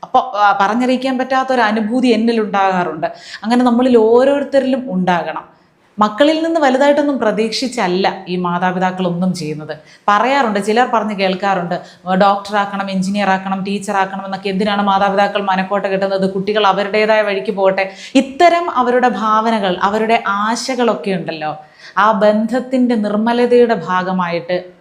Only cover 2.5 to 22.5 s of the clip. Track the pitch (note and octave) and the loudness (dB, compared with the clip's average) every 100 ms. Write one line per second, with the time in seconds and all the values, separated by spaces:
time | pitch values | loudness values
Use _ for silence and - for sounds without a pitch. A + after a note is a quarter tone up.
2.5 | G3 F#3+ F#3 F3 D#3 E3 - - - A3 | 0 0 0 -2 -4 -6 -8 -18 -12 -2
3.5 | B3 B3 A#3 B3+ A#3+ A3 A#3+ C4+ C#4+ C#4 | 2 2 2 4 4 6 6 4 2 2
4.5 | C#4 B3+ C4 - F#3 F3+ F3 D#3 D#3+ - | 0 0 -2 -2 -4 0 0 -2 -8 -12
5.5 | _ _ _ _ - G#3 G#3+ D4 D#4 E4 | _ _ _ _ -2 -2 4 2 4 0
6.5 | E4 C#4+ B3+ C#4+ D4 C#4+ C4+ A#3 G3 A3 | 2 2 4 4 4 2 0 0 0 -2
7.5 | A3 B3+ - F#3+ F3+ F#3+ F#3 - F3+ F3+ | -4 -6 -4 -2 0 -2 -4 -8 -4 -2
8.5 | F3 F#3 F3+ F#3 F3+ F3+ E3+ F#3 F3+ D3+ | 0 0 0 -2 -2 -4 -2 -2 -2 -6
9.5 | D3+ D3+ D3+ - - - G#3 A#3 C#4 A#3 | -8 -10 -14 -14 -8 0 0 2 0 0
10.5 | G3+ G3+ A3 B3 A#3 G#3 G3+ F#3+ F#3+ G3+ | -2 0 0 2 0 -2 -2 -2 -2 -2
11.5 | F#3 F3 E3+ - - F3 F#3 G3+ G3+ G3+ | -2 -2 -6 -10 -16 -4 2 2 2 -2
12.5 | G#3 G3+ G3+ G3 F#3+ F#3 G3+ G3 F#3+ F#3+ | -4 -2 -4 -6 -4 -2 -2 0 0 -2
13.5 | F#3+ F#3+ G3+ G3+ G3+ F#3+ F#3+ G3 F#3+ G3 | -6 -4 -6 -2 -2 -2 -4 -10 -8 -4
14.5 | F#3+ G#3+ G3+ G3+ G3 G3 G3 G3+ G3+ G3 | -2 0 0 2 2 2 2 0 0 -2
15.5 | F#3+ F#3+ G3+ F#3+ F#3+ G3 G3 F#3+ F#3+ F#3+ | -2 0 -2 -2 -2 -2 0 -2 -2 -2
16.5 | G#3+ G3+ F#3 G3+ G#3 G#3+ A3 G#3 G3 G#3+ | 0 2 2 0 0 2 2 2 -2 -4
17.5 | G3 F#3+ F#3+ F#3+ - - C4+ C4+ - F4 | 0 2 2 -4 -6 0 0 0 4 4
18.5 | E4+ F4 B3+ A#3+ B3 B3 G3 A3 G#3+ A3 | 4 -2 -2 0 2 2 0 0 0 2
19.5 | A3+ G3 F3+ G3 G#3+ A3 A3+ G#3 G3+ G#3+ | 0 0 0 0 0 2 0 0 -4 -2
20.5 | A#3 - B3+ A#3 G#3 - F#3 D#3 D#3+ D#3 | -4 -4 0 0 0 -2 -4 -4 -6 -6
21.5 | D3 - _ - - G#3 G#3 G#3 G#3 A3+ | -8 -14 _ -8 2 2 4 4 4 0